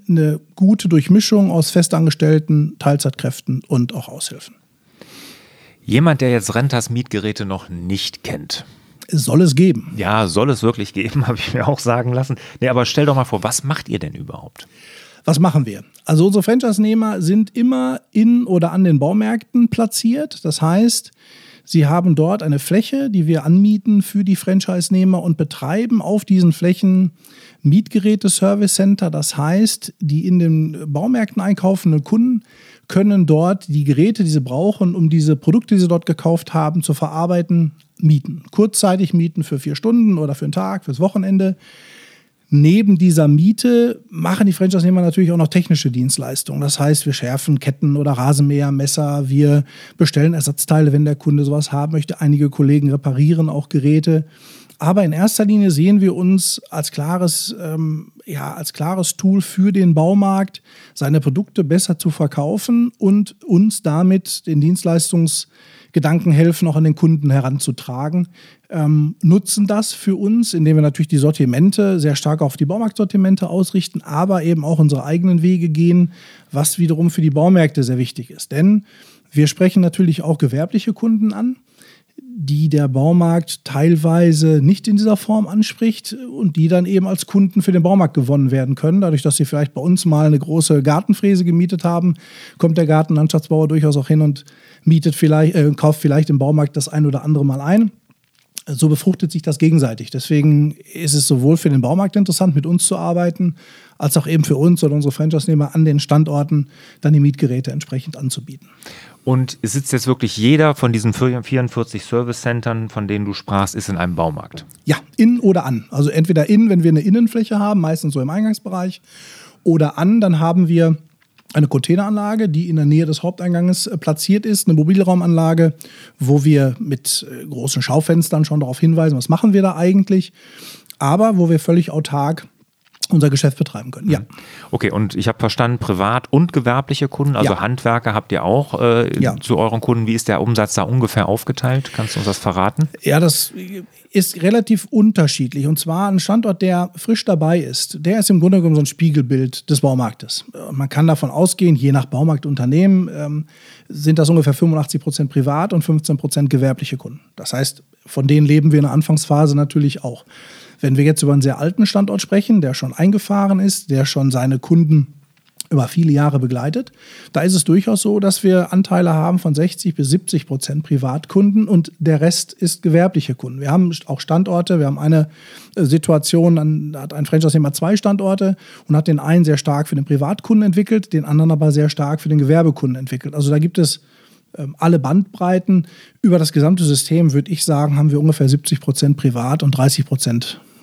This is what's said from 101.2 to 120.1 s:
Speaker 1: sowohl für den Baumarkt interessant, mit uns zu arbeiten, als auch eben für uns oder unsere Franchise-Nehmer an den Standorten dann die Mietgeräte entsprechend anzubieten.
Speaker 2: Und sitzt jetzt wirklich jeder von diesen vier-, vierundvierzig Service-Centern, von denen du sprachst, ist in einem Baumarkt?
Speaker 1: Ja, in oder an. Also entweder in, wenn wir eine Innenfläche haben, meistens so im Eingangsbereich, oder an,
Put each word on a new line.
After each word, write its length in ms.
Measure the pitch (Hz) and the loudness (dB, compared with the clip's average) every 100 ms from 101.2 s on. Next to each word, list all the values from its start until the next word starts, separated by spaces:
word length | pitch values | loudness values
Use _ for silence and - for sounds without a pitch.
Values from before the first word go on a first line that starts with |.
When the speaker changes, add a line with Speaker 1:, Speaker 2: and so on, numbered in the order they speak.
| 139 | 0
Speaker 1:
sowohl 300 | 135 135 165 | 2 2 2
für 140 | 160 | 2
den 100 | 135 | 0
Baumarkt 360 | 123 175 196 208 | 0 0 0 0
interessant, 380 | 190 165 185 | 0 0 0
mit 120 | 143 156 | 0 0
uns 200 | 175 - | 0 -2
zu 100 | 175 | -4
arbeiten, 560 | 170 175 175 170 175 - - - - - | -4 -2 -2 -2 -4 -6 -14 -20 -20 -6
als 200 | 147 156 | -2 0
auch 80 | 156 | 0
eben 180 | 160 | 0
für 120 | 139 139 | 0 2
uns 280 | 160 175 | 2 2
oder 100 | 151 | 0
unsere 160 | 147 143 | 0 -2
Franchise-Nehmer 640 | - 156 156 151 151 143 | -2 -2 -2 0 0 0
an 120 | 165 156 | 0 0
den 140 | 143 | 0
Standorten 640 | - 151 151 143 147 151 139 - - _ | 2 0 0 -2 -2 -2 -4 -10 -20 _
dann 140 | 151 | 0
die 60 | 151 | 2
Mietgeräte 520 | 143 139 135 127 131 | 2 0 -2 -2 -6
entsprechend 460 | 143 - 131 156 147 | -8 -8 -10 -10 -10
anzubieten. 500 | 135 - 117 135 _ _ - - - _ | -8 -10 -14 -20 _ _ -20 -20 -20 _
Speaker 2:
Und 340 | - 127 127 - | -2 0 -2 -6
sitzt 300 | 110 139 139 | -6 -4 -2
jetzt 140 | 131 127 | -2 -2
wirklich 300 | 127 110 107 | -2 -2 0
jeder 380 | 117 151 156 | 2 4 2
von 180 | 139 123 | 2 0
diesen 220 | 113 113 | 0 0
vier-, 280 | - 127 123 | 0 -2 -2
vierundvierzig 640 | 104 135 123 - 113 107 | -4 -4 -2 -4 -6 -8
Service-Centern, 840 | - 120 120 117 123 117 117 113 113 | -6 -4 -4 -6 -6 -4 -4 -6 -6
von 180 | 110 101 | -6 -4
denen 160 | 104 | -4
du 80 | 104 | -4
sprachst, 420 | 98 - 101 98 | -8 -4 -2 -2
ist 140 | - - | -6 -6
in 80 | 90 | -4
einem 200 | 87 85 | -4 -2
Baumarkt? 500 | 82 76 - - - - | -4 -6 -12 -18 -20 -8
Speaker 1:
Ja, 120 | - 143 - - | -4 -4 -4 0
in 240 | 226 240 | 2 2
oder 240 | 202 180 | 2 2
an. 220 | 131 117 - | 0 -6 -6
Also 200 | 117 143 | -2 -2
entweder 400 | 160 165 160 196 | 0 0 0 2
in, 180 | 208 226 | 4 4
wenn 140 | 180 | 2
wir 80 | 165 | 2
eine 100 | 156 | 2
Innenfläche 580 | 185 220 226 233 214 208 | 2 2 0 -2 -4 -2
haben, 220 | 208 208 | -2 0
meistens 320 | 160 160 156 | -2 -4 -4
so 80 | 139 | -4
im 80 | 131 | -4
Eingangsbereich, 720 | 180 220 208 196 185 185 - _ - - - - _ | -2 -4 -4 -8 -8 -8 -10 _ -20 -20 -20 -20 _
oder 320 | - 160 147 143 | 0 2 2 0
an, 220 | 180 | 2